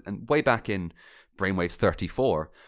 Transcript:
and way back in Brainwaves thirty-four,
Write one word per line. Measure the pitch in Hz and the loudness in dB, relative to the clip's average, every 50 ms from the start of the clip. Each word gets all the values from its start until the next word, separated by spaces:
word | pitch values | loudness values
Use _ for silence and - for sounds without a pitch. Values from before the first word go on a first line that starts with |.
| - | -8
and | 98 104 - 117 - | -10 -10 -6 -2 0
way | 147 147 | 0 2
back | 127 135 117 110 - 117 | 4 2 2 2 0 -2
in | 101 95 87 82 - - - - - - - _ _ | -4 -2 -4 -6 -10 -14 -20 -20 -20 -20 -20 _ _
Brainwaves | - 95 95 95 90 87 87 - | -4 -2 0 2 2 0 0 0
thirty-four, | - 110 92 82 - 95 85 - - 131 123 85 78 78 - - - - | 2 2 2 2 0 -4 -4 -2 0 2 2 2 0 -2 -6 -12 -20 -20